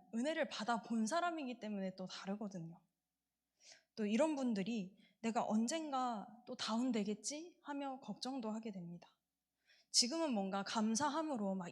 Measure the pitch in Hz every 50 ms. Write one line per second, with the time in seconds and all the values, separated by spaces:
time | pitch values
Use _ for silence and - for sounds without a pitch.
0 | - - - 226 247 294 320 320 294 - - - 214 - 240 220 - - 233 226
1 | 220 214 311 339 349 349 339 320 285 247 247 233 - 214 214 196 190 190 185 185
2 | 185 185 - - - 196 196 208 220 202 190 180 165 165 170 - _ _ _ _
3 | _ _ _ _ _ _ _ _ _ _ _ _ - - - - _ _ _ -
4 | 214 208 208 240 302 320 311 277 269 247 226 196 185 202 240 220 185 180 - -
5 | - - _ _ - 226 220 240 185 - 214 214 226 240 320 330 320 302 269 262
6 | 254 247 233 208 190 - - - - - 254 247 - - 220 226 247 262 233 226
7 | 202 202 214 214 - - 277 302 330 359 - _ _ 285 294 277 277 277 262 254
8 | 254 - 202 - - 254 262 269 220 220 214 220 226 233 196 190 175 170 175 170
9 | - - _ _ _ _ _ _ _ _ _ _ _ _ - - _ _ - -
10 | 240 233 294 330 330 302 247 208 196 190 190 196 196 - - 233 214 220 226 214
11 | 285 294 269 320 320 311 285 233 208 190 190 190 175 175